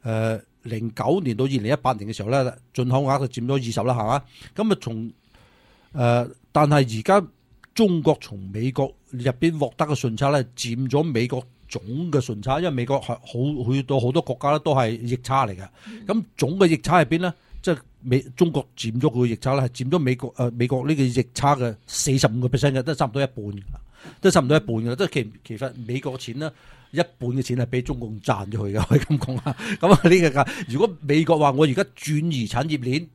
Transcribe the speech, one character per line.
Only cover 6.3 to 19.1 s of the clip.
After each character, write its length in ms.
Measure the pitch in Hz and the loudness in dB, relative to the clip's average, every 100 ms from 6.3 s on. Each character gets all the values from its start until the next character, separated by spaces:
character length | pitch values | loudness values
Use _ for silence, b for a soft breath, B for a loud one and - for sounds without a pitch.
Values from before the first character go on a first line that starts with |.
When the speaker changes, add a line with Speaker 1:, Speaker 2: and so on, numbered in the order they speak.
| - _ | -8 _
Speaker 1:
但 160 | 147 147 | 2 4
係 320 | 147 127 110 | 4 4 0
而 40 | |
家 240 | 110 196 165 _ _ _ _ | 2 2 2 _ _ _ _
中 260 | - 220 170 | 2 4 4
國 160 | 156 151 | 2 0
從 200 | - 101 95 | -2 -14 -10
美 220 | 101 123 | -4 -4
國 180 | 131 135 - _ | -2 -4 -4 _
入 200 | 127 123 | -4 -4
邊 260 | 123 165 160 | 0 0 0
獲 160 | 139 - | -4 -2
得 80 | |
嘅 100 | 151 | -2
順 220 | 143 127 113 | 0 -2 -2
差 120 | 139 | 0
呢， 120 | 143 123 - | 0 -2 -6
佔 320 | 123 117 131 | -6 -4 0
咗 140 | 139 | 0
美 260 | 165 120 123 | 0 0 -2
國 180 | 127 - _ - | -4 -8 _ -12
總 140 | - 98 131 175 | -12 -8 -6 -2
嘅 80 | 143 | -2
順 220 | 127 107 | -2 -6
差， 180 | 104 139 | -4 -2
因 40 | |
為 60 | 175 | -2
美 160 | 135 120 | -2 -2
國 120 | 135 | -2
係 100 | - | -2
好， 640 | 120 - 120 135 139 117 | -10 -8 -4 -2 -2 -2
去 120 | 135 | -2
到 180 | 127 139 | 0 0
好 100 | 120 | 2
多 120 | 147 | 0
國 120 | - 131 | -2 -2
家 100 | 143 | 0
呢 60 | 151 | 0
都 140 | 160 | 2
係 240 | 135 117 113 | 2 2 -2
逆 120 | 117 123 | -4 -6
差 280 | 123 135 120 | 0 0 0
嚟 80 | |
嘅。 140 | 92 95 _ - | -4 -16 _ -18
Speaker 2:
嗯。 200 | 220 226 | -14 -4
Speaker 1:
噉 180 | 233 190 - | -2 -4 -2
總 200 | 131 185 | -2 4
嘅 80 | 185 | 4
逆 100 | 160 | 4
差 240 | - 180 | 4 4
入 60 | 139 | 4
邊 80 | 165 | 0
呢， 140 | 180 - b b | -2 -6 b b
即 100 | - | -2
係 60 | 156 - _ | -2 -4 _
美-， 200 | 131 127 127 | 0 0 0
中 160 | - 170 | 2 2
國 160 | 151 - | 2 -6
佔 240 | - 117 113 | -8 -6 0
咗 120 | 147 | 0